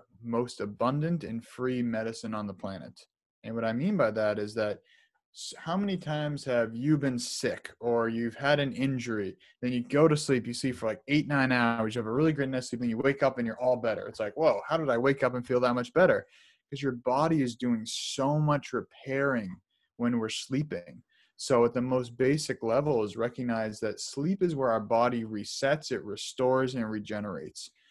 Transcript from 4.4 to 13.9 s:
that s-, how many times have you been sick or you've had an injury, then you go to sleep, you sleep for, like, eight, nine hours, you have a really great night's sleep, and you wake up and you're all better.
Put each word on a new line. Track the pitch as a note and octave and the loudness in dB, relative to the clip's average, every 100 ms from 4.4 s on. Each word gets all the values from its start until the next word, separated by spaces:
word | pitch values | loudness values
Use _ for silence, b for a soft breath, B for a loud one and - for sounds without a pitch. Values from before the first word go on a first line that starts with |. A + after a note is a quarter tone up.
| G#2 | -2
that | A2 G#2+ F#2+ b b b b _ | -2 -2 -4 b b b b _
s-, | - - - | -16 -14 -10
how | E3 F#3 | -4 -2
many | G3+ F#3 | 0 -2
times | D3+ D3+ D3 C#3+ | -2 -2 -2 -4
have | C#3 A#2+ A2+ | 0 0 0
you | A#2 C#3+ D3+ | 0 2 4
been | C3+ B2 | 2 -2
sick | - - A#2+ - - - | -4 -4 -4 -4 -10 -4
or | A#2 A#2 A2+ | 0 2 2
you've | A2+ A#2 - | 0 -2 0
had | C#3 D3 | 4 4
an | C#3 | 2
injury, | A#2 C3+ C3 A#2+ A2 F#2+ - b b | 0 0 0 -2 -2 -4 -8 b b
then | B2 | -4
you | B2 | -2
go | A#2+ C#3+ D#3+ | 2 6 6
to | D3+ | 6
sleep, | - B2+ A2 | 2 0 0
you | |
sleep | A#2+ C3+ B2 | -4 -4 -2
for, | A2 | -4
like, | G#2 - | -4 0
eight, | D3+ C#3 | 2 2
nine | C#3+ C3 | 2 4
hours, | B2+ A#2 A#2 A2 | 4 4 2 0
you | A#2 | -2
have | A2 | 0
a | |
really | B2 D#3+ | 2 2
great | D3 C3 | 2 -2
night's | C3 B2 | -4 -4
sleep, | A#2+ | -4
and | A#2+ | -2
you | A2+ | 0
wake | C3 C3 | 2 2
up | C3+ B2 | 2 2
and | A#2 | -4
you're | A2 | 0
all | B2+ B2 | 2 2
better. | A2+ | 0